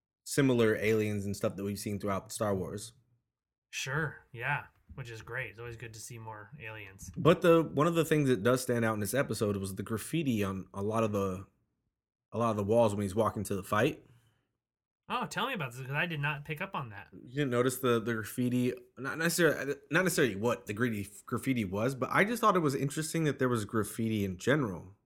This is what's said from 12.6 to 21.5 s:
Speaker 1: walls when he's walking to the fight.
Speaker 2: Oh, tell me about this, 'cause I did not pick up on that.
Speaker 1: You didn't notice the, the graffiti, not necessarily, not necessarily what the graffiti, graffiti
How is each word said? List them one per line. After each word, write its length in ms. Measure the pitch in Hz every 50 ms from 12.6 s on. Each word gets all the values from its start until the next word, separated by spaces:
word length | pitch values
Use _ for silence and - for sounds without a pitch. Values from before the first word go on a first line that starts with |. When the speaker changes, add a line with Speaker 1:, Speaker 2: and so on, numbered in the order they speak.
| 101
Speaker 1:
walls 320 | 98 113 117 117 107 101
when 60 | 104 104
he's 120 | 95 95
walking 280 | 113 107 101 - 113 98
to 100 | - 101
the 80 | 95 87
fight. 360 | - 104 107 120 156 - - - - - _ _ _ _ _ _ _ _ _ _ _ _ _ _ _ _ _ _ -
Speaker 2:
Oh, 160 | 214 254 254
tell 220 | - - 180 220
me 60 | 269 262
about 200 | 196 143 120 120
this, 80 | 127
'cause 100 | 131 127
I 140 | 139 151 175
did 160 | 175 160 143
not 240 | 143 147 147 143 147
pick 160 | - 156 147
up 120 | 190 190 -
on 180 | 170 135 113
that. 160 | 98 101 - -
Speaker 1:
You 240 | - - - - 123
didn't 160 | 143 147 131
notice 260 | 120 120 123 131 127 -
the, 200 | 135 123 117 117
the 140 | 104 120 117
graffiti, 580 | 110 104 - - 127 123 123 123 123 123 123 - - - _ _
not 200 | 120 127 135 101
necessarily, 560 | 151 165 170 165 175 170 151 135 - 127 139 139 - - -
not 120 | 143 175 185
necessarily 300 | 175 - 180 147 113 95
what 280 | 95 110 120 110 - -
the 80 | - 107
graffiti, 360 | 101 123 120 110 101 95 - - - -
graffiti 400 | - 127 113 - 131